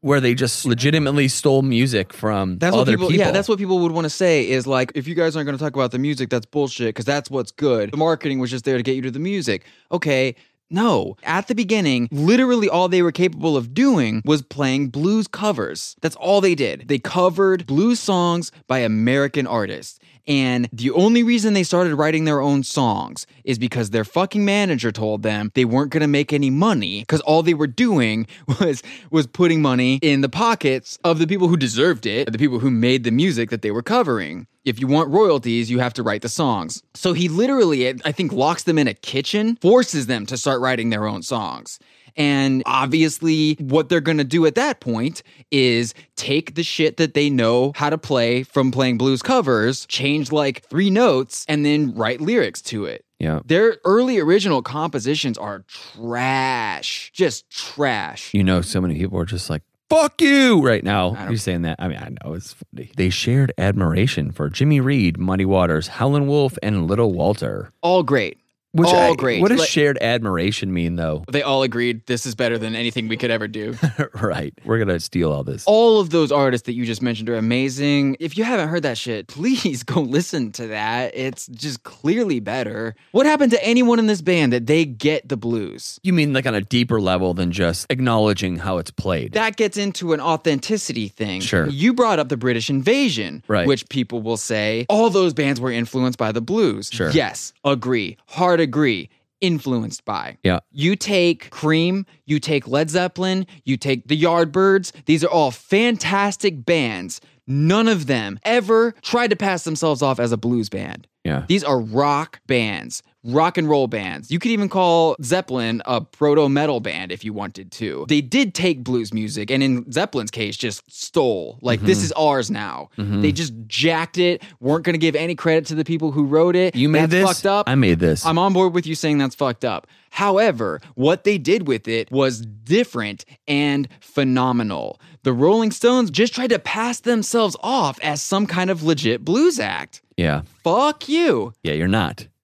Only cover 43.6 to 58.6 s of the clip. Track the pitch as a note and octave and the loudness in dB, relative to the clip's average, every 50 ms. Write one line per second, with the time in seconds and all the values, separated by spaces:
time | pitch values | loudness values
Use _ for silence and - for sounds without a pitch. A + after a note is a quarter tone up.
43.6 | D3+ C3 C3 D#3+ D#3 - F3+ E3+ C#3+ D#3+ D#3+ D3+ C#3+ B2+ C3 F3 E3 D#3 - A3+ | -2 0 0 0 2 2 0 0 2 2 0 0 0 0 2 4 4 4 4 2
44.6 | C4 D4+ - _ - - A#2 A2 A#2 C#3+ E3 - - _ _ _ - _ - C#3 | 0 0 -2 _ -6 -6 -4 -4 -4 -6 -6 -10 -18 _ _ _ -10 _ 0 2
45.6 | C3 B2 A#2+ A#2 A#2+ A2+ - - - _ _ - - - C#3 D#3 E3 - D3 D#3 | 2 4 2 2 -2 -4 -6 -14 -20 _ _ -12 -6 -2 -2 -2 -2 -4 -6 -6
46.6 | E3+ - - - D#3 D3+ - - E3 D#3 - D3 D3 D3 C#3+ B2+ A#2 A2+ A#2 B2 | -6 -6 -2 0 0 -2 2 0 -2 0 2 0 2 2 2 2 2 4 4 2
47.6 | B2+ C#3 C#3+ - D3 D3 D#3 D3+ - - D3 B2+ A#2 A#2 A#2+ B2+ C3 - _ C#3+ | 2 0 -2 -2 -2 -2 -2 -2 -2 -2 0 2 2 2 0 0 -2 -2 _ 0
48.6 | C3 C3 B2 B2+ C3 B2+ B2 A2+ B2 C3+ C3+ B2 - - C4+ B3+ G#3+ C3+ B2+ A2 | 0 2 2 2 0 0 2 2 2 2 0 0 0 0 2 2 2 2 2 2
49.6 | G#2+ A#2 C3+ - - _ - - C3 C#3 C#3+ D#3 C#3+ B2 D3+ D3+ D3 C#3 B2 - | 2 0 -2 -2 -6 _ -6 -4 -2 0 0 0 -2 0 0 0 0 0 -4 -6
50.6 | _ _ - D#3 G3 G3+ F#3 G#3+ B3 A3+ D3 C3 C3+ - - - - - D#3 D3 | _ _ -2 0 2 2 4 4 4 4 4 2 0 -4 -8 -12 -6 -4 -2 0
51.6 | D3 D3 D3 D3+ D3+ C3 - A2 A2 A2 B2+ A#2+ D3+ E3+ A#3 A#3+ D3 G2+ E2+ - | 2 2 2 2 0 -2 -2 -2 -2 -2 -2 -2 -2 0 0 0 0 0 -4 -10
52.6 | - - - G#2+ G2+ D#2+ A1+ G#1 _ _ _ _ - D#2+ D#2 D#2 - - D#3 F3 | -14 -10 -8 -6 -6 -6 -8 -10 _ _ _ _ -4 -2 -2 -4 -2 0 2 4
53.6 | A3 A3+ A3+ - _ F3+ F#3+ A3+ B3+ B3+ B3+ G#3 D#3 D3+ F3+ G#3+ F#3+ G3+ D#3 C3 | 4 2 0 0 _ 2 2 4 4 2 2 0 2 4 2 2 4 2 0 0
54.6 | B2 - B2 D3 D#3 E3+ - C3 G#2 B2+ D3+ D3+ - C#3 A2 - G2 G#2 G2+ F#2 | -2 -4 -6 -4 -6 -4 -4 -4 -4 -2 -2 -2 -2 -4 -4 -6 -8 -10 -10 -12
55.6 | F#2+ _ - - - - - - A2+ A#2 A#2+ A#2+ B2+ C3 C3+ C3+ C3 C3 C3 A#2+ | -16 _ -20 -20 -20 -20 -18 -12 -10 -6 -4 -2 -2 0 0 0 0 0 -2 -2
56.6 | A2+ G#2 F#2 C#2+ - - - - - - _ - F#3 D#3 A2+ - _ _ - - | -2 -4 -6 -6 -8 -8 -10 -10 -12 -14 _ 0 0 0 0 -4 _ _ -12 -12
57.6 | - - - - D3 C#3 A#2+ G#2 - D#2 C2 - - - - G2+ G2 F#2 F#2 F2+ | -12 -12 -6 -2 -2 -2 0 -2 -4 -8 -10 -14 -14 -4 0 2 2 4 2 2